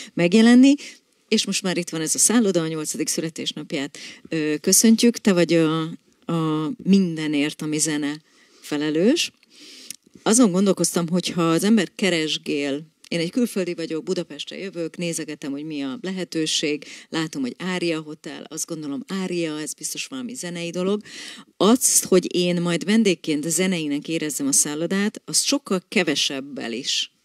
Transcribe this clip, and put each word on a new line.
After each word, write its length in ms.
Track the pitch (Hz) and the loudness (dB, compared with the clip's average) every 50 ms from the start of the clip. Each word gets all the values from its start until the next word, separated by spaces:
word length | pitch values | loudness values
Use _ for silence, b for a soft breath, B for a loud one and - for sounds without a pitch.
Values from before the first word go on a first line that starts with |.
| B B B | B B B
megjelenni. 600 | 170 170 175 185 220 220 233 247 254 262 277 285 B B B B B B _ _ _ _ | 0 2 4 6 6 8 8 10 10 10 8 6 B B B B B B _ _ _ _
És 180 | _ 220 214 - | _ -2 -2 0
most 160 | 196 190 - | -2 -4 -4
már 160 | - 185 170 | -4 -2 -2
itt 120 | 180 175 - | -2 -4 -4
van 120 | 160 160 | -6 -6
ez 140 | 156 156 - | -4 -2 0
a 40 | - | 2
szálloda, 420 | - - 208 247 220 196 175 175 | 2 4 4 4 4 4 2 0
a 60 | 160 | 0
nyolcadik 400 | 160 160 156 151 - - - 160 | -2 -4 -6 -6 -6 -6 -4 -4
születésnapját, 920 | - - - 156 156 - - - - - 151 151 - 175 139 139 147 - B B B B B B - | -4 -4 -4 -4 -6 -8 -8 -8 -8 -8 -8 -10 -8 -6 -6 -6 -8 -10 B B B B B B -6
ö, 260 | 160 160 151 151 151 151 | -4 -4 -2 -2 -4 -2
köszöntjük. 560 | - 190 190 - - 220 226 220 240 233 226 | 0 2 4 6 6 6 6 6 6 4 4
Te 160 | - - 208 185 | 4 2 2 4
vagy 200 | 175 175 147 170 | 4 4 4 4
a, 280 | 165 160 156 160 160 160 165 - - _ _ _ _ _ - 170 | 4 4 4 2 0 -2 -4 -8 -14 _ _ _ _ _ -4 -2
a 380 | 165 160 156 156 156 156 147 - - - | -2 0 0 0 -2 -2 -4 -6 -4 2
mindenért, 760 | 180 196 196 190 170 160 156 156 151 151 143 143 151 - - | 4 4 4 4 2 -2 -4 -4 -2 0 0 0 -2 -4 -6
ami 160 | 160 156 151 | -6 -4 -2
zene 440 | 156 151 160 151 147 147 143 151 156 b b b b b b b b | -2 -2 -2 -2 -2 -2 -4 -6 -8 b b b b b b b b
felelős. 720 | - - 151 143 151 156 147 160 185 233 320 339 - - - _ _ B B B B B B B B B B B _ _ _ - - | -8 -6 -4 -2 -2 0 0 2 2 2 2 2 -2 -6 -8 _ _ B B B B B B B B B B B _ _ _ -6 0
Azon 280 | 185 220 254 262 190 | 2 4 4 4 4
gondolkoztam, 560 | 170 185 202 196 175 - 175 - - 180 175 | 4 4 4 2 2 2 0 -2 0 -2 -2
hogy 220 | 156 180 180 - - | 0 0 -2 -2 -2
ha 200 | - 180 165 165 | -2 0 2 2
az 120 | 165 165 175 | 2 2 4
ember 280 | 208 233 220 226 - _ | 4 4 4 2 0 _
keresgél, 920 | - 208 185 175 160 156 151 151 151 - - 151 143 143 143 139 147 160 - _ _ - | -2 0 0 0 0 0 -2 -4 -6 -6 -4 -4 -4 -2 -2 -4 -6 -8 -12 _ _ -10
én 120 | - 175 170 | -6 -4 -4
egy 100 | 160 175 | -4 -2
külföldi 420 | - 262 240 - - 202 180 175 175 | 0 0 0 0 0 -4 -4 -4 -4
vagyok, 300 | 165 165 156 160 156 147 | -6 -6 -6 -6 -6 -4
Budapestre 540 | 175 185 175 160 - 147 143 - - 151 | -4 -4 -4 -4 -8 -10 -12 -12 -12 -10
jövök, 400 | 151 185 196 165 170 165 156 - | -12 -12 -10 -8 -8 -8 -8 -6
nézegetem, 540 | - 175 170 160 156 151 156 147 - 156 139 | -6 -6 -4 -4 -6 -6 -8 -10 -10 -8 -8
hogy 120 | 139 143 151 | -8 -6 -8
mi 180 | 160 151 143 139 | -8 -6 -6 -4
a 140 | 135 127 120 | -6 -6 -6
lehetőség, 840 | - 185 190 185 175 - - 160 156 151 - - 165 147 151 151 - B B B B B | -8 -8 -6 -6 -8 -6 -4 -4 -2 0 0 0 0 -2 -2 -4 -6 B B B B B
látom, 320 | - 160 160 160 - 143 | -4 -4 -4 -4 -4 -6
hogy 140 | 131 123 - | -6 -6 -6
Ária 440 | - 170 185 185 175 175 170 160 160 | -6 -6 -4 -4 -2 -2 -2 -2 -4
Hotel, 440 | 156 151 156 - - 160 139 143 - - | -6 -10 -16 -14 -14 -14 -14 -14 -14 -12
azt 160 | 156 151 - | -10 -10 -8
gondolom, 380 | - 170 160 151 143 139 131 - | -8 -8 -8 -8 -8 -8 -8 -8
Ária, 520 | - 190 196 185 175 180 170 165 156 151 151 | -8 -6 -6 -4 -4 -4 -4 -4 -4 -4 -6
ez 140 | 151 135 - | -8 -10 -10
biztos 320 | - 160 - - - - | -10 -10 -10 -8 -8 -10
valami 280 | - 135 131 123 110 - | -10 -10 -10 -10 -10 -10
zenei 360 | 254 180 175 175 170 170 170 | -10 -10 -10 -8 -8 -8 -6
dolog. 320 | 165 180 180 190 208 208 B B B B B B B B B B _ | -4 -2 -2 -2 -2 -2 B B B B B B B B B B _
Azt, 480 | _ 170 208 247 - - - - - - | _ 6 6 6 6 4 2 2 2 4
hogy 300 | - 190 180 - - - | 4 4 4 4 2 0
én 260 | 175 180 180 175 175 | 0 0 2 0 0
majd 240 | 170 175 170 160 - | 0 0 0 0 2
vendégként 640 | 180 214 226 214 196 165 - - - 151 151 151 170 | 2 4 4 4 4 2 0 -2 -2 -2 -2 -2 -2
zeneinek 580 | 156 175 185 185 185 165 156 147 139 147 143 | 0 0 0 0 0 -2 -2 -2 -2 -4 -4
érezzem 400 | - 165 160 156 151 - - 143 | -4 -4 -4 -4 -4 -4 -2 -2
a 40 | 131 | 0
szállodát, 720 | 123 - - 151 147 156 170 165 190 196 202 214 - - - | 2 2 2 0 -2 -4 -2 -2 0 0 0 -2 -4 -6 -10
azt 180 | - 151 - - | -4 -2 -2 0
sokkal 380 | - 277 277 - - 196 180 - | 0 -2 -2 -2 -2 -4 -4 -4
kevesebbel 840 | _ - 208 175 160 139 - - - 143 135 135 143 135 131 120 117 113 | _ 0 0 2 2 0 0 -2 -2 -4 -6 -8 -10 -10 -8 -8 -6 -6
is 380 | 120 143 - - - - - _ _ | -6 -4 -4 -4 -4 -4 -6 _ _